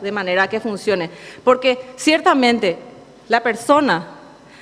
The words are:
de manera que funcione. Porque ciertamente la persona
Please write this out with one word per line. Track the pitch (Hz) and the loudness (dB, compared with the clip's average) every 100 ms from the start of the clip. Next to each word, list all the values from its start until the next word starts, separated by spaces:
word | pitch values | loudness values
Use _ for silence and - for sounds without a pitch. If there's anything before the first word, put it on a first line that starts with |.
de | 202 | -8
manera | 208 185 180 190 | -6 -2 0 0
que | 220 | -2
funcione. | 226 202 214 190 165 - - - | -6 -6 -2 -2 -4 -10 -20 -4
Porque | - 254 254 247 - - | 0 2 2 -2 -4 -6
ciertamente | - 320 370 294 247 233 208 170 - - - - - | 0 2 4 4 4 2 0 -4 -8 -20 -20 -20 -2
la | 226 | 0
persona | 233 226 - 294 277 170 175 - - - - - | 0 -2 2 2 2 0 -4 -16 -20 -20 -20 -20